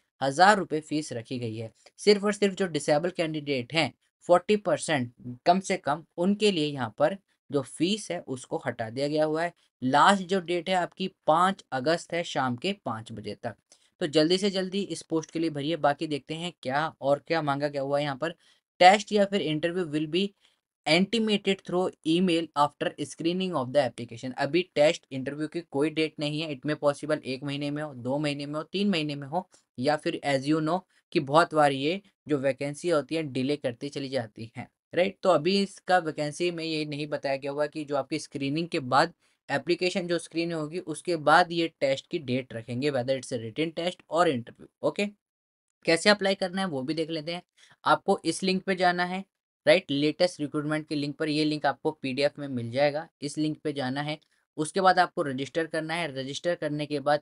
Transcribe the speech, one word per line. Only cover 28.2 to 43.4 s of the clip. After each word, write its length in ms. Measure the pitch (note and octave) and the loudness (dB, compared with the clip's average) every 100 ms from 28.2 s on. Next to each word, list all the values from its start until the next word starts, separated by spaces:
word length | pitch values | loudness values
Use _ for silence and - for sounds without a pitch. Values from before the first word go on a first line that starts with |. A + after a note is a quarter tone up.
| D3 C#3+ C#3+ | 0 -2 -6
में 80 | |
हो, 100 | D3+ | -8
तीन 260 | D#3+ F#3 G3+ | -6 -2 0
महीने 260 | E3 D3+ C#3+ | 0 -2 -6
में 120 | C#3 | -6
हो 220 | E3+ - _ _ - | -6 -8 _ _ -4
या 160 | C#3 D3+ | 0 0
फिर 240 | E3+ D3+ C#3+ | -2 -4 -2
as 200 | C#3 C#3 | 0 0
you 120 | D#3+ | 0
know 200 | D#3 F3+ - _ _ | 0 -2 -4 _ _
कि 80 | E3+ | -4
बहुत 340 | C3+ D3+ E3+ | 2 4 4
बार 180 | D#3 C#3+ | 4 4
ये 300 | C3+ C#3+ G3 - _ - | 4 -2 -2 -8 _ -4
जो 100 | C#3+ | 0
वैकेंसी 520 | C3+ B2+ C#3+ C#3+ F3 | 0 -2 -6 -4 0
होती 260 | D3+ B2+ D#3+ | 0 0 -4
है 80 | |
डिले 320 | D3+ C3 C3 D3 | -4 -2 -2 -2
करती 340 | B2+ A#2 C#3 | -4 -6 -8
चली 200 | C#3+ C3+ | -8 -6
जाती 420 | C3 A2 - A2 B2+ | -4 -6 -10 -14 -14
हैं, 100 | - _ _ E3+ | -16 _ _ -2
राइट। 220 | F#3+ - | -2 0
तो 60 | F#3+ | 2
अभी 320 | D#3 E3 G3 | 2 2 0
इसका 360 | G3 - - F3+ | 0 -6 0 2
वैकेंसी 540 | D#3 D3+ D3 C#3+ F3 | 2 -4 -6 -2 -4
में 120 | E3 | -2
ये 220 | D#3+ D#3 D3+ | -4 -4 -4
नहीं 220 | C#3+ D3+ | -6 -6
बताया 280 | C#3+ C#3 C3+ | -4 -2 -2
गया 160 | C#3 | -2
हुआ 140 | C#3+ D3+ | -2 -4
कि 160 | D#3+ C#3+ | -4 -4
जो 100 | C#3 | -4
आपकी 240 | C3 D#3 | -2 -6
स्क्रीनिंग 480 | - C#3 C#3 D3+ E3+ | -6 -6 -2 -2 -2
के 120 | E3 | -4
बाद 340 | B2+ C3+ E3+ - _ _ - | 2 2 2 -2 _ _ -6
एप्लीकेशन 580 | C#3+ E3 E3+ F3+ F#3+ F3 | -2 0 0 0 0 -2
जो 100 | E3+ | -4
स्क्रीन 340 | - D#3+ E3+ | -4 -4 -4
होगी 260 | E3 D3+ F3+ | -4 -6 -8
उसके 360 | D#3+ D3+ - E3 | -8 -8 -4 0
बाद 340 | D3 E3 E3+ | 6 6 6
ये 160 | E3+ E3 - | 0 -2 0
टेस्ट 280 | C3+ C3+ - | 0 0 -4
की 120 | E3+ | -6
डेट 340 | B2+ C3 B2+ | -4 -4 -4
रखेंगे, 380 | A2+ A2 A#2+ D3 | -10 -8 -2 0
whether 260 | C3 B2+ C3 | 0 0 -4
it's 160 | - | -4
a 60 | |
written 340 | B2 | -8